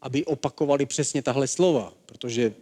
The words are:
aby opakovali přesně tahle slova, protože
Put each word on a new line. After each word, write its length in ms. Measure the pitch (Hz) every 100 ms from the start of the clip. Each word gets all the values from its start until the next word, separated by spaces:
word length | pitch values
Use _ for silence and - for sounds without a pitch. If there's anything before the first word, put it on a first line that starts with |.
aby 220 | 135 131
opakovali 640 | 165 147 - - 147 143 139
přesně 360 | - 143 147
tahle 240 | 131 127 131
slova, 460 | - 180 143 92 - -
protože 480 | - 123 117 117 101